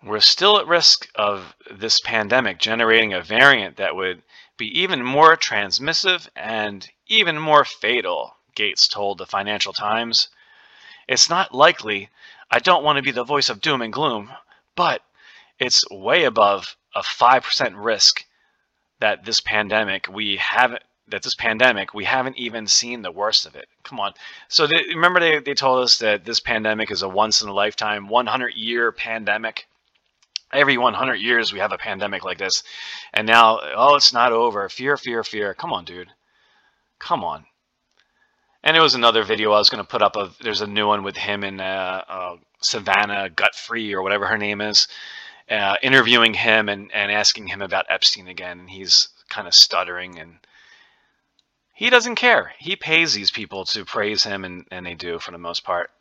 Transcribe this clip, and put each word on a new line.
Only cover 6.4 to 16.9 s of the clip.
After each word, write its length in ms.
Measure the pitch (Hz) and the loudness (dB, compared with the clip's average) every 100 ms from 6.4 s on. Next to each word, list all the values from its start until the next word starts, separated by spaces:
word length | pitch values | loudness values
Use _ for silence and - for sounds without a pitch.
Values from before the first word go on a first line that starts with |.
| 214 226 208 202 - _ _ | -8 -6 -6 -8 -18 _ _
even 300 | 220 180 151 | 0 0 -2
more 280 | 156 147 131 | 4 4 4
fatal," 720 | - 104 123 92 82 58 _ _ - | -2 -2 -2 -2 -4 -6 _ _ -4
Gates 320 | 104 - - | -4 2 0
told 300 | - 101 98 | 0 -6 -6
the 80 | 92 | -6
Financial 480 | 101 101 104 101 | -6 -4 -4 -6
Times. 560 | 98 104 113 117 113 - _ _ _ _ _ - - - | -6 -4 -4 -2 -2 -2 _ _ _ _ _ -20 -20 -4
"It's 220 | 127 - | 0 2
not 240 | 170 190 | 2 -2
likely. 560 | 127 156 175 110 101 98 _ - - - | 6 4 4 -4 -6 -8 _ -20 -20 -2
I 100 | 120 | 0
don't 240 | 185 175 | 4 4
want 140 | 147 143 | 4 0
to 60 | |
be 80 | 135 | 0
the 140 | 120 120 | -4 -2
voice 240 | 143 135 | 0 0
of 100 | 107 | -2
doom 220 | 156 139 | -2 -2
and 100 | 113 | -2
gloom, 400 | 120 151 113 104 - _ _ _ - | -2 -2 -2 -8 -18 _ _ _ -2
but 260 | 175 120 _ _ - - _ _ | -2 -2 _ _ -20 -20 _ _
it's 240 | 127 - - | 0 0 0
way 320 | 98 98 165 | -6 0 2
above 540 | 143 110 101 98 - - _ | 2 4 4 4 -4 -18 _